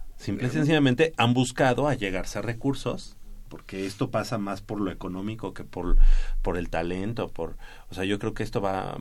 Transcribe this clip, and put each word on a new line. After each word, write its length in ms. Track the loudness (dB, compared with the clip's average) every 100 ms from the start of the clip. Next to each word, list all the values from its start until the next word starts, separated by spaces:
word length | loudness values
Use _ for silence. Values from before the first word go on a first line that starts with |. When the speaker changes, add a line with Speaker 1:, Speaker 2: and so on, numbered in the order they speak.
| -8 -8
Speaker 1:
Simple 300 | -6 -4 -2
y 40 |
Speaker 2:
Claro. 20 | 0
Speaker 1:
sencillamente 480 | 2 4 4 4 2 4
han 160 | 4
buscado 540 | 4 2 2 2 2 0
allegarse 500 | 0 -2 -4 -4 -6
a 40 |
recursos, 720 | -6 -4 -4 -4 -4 -6 -10 -16 -16 -16 -14
porque 380 | -16 -12 -8 -6
esto 240 | -4 -4
pasa 260 | -2 -4 -4
más 220 | -6 -8
por 180 | -8 -4
lo 100 | -4
económico 600 | -4 -8 -8 -8 -8 -8
que 100 | -10
por, 320 | -12 -6 4 10 10 10 6 0
por 140 | 0 0
el 100 | -2
talento, 580 | -2 -2 -2 -4 -4 -6
por, 280 | -6 -8 -8 -14 -16 -14
o 60 |
sea, 100 | -6
yo 140 | -2 -2
creo 160 | -4
que 80 | -4
esto 180 | -4 -4
va, 360 | -2 -2 -4 -4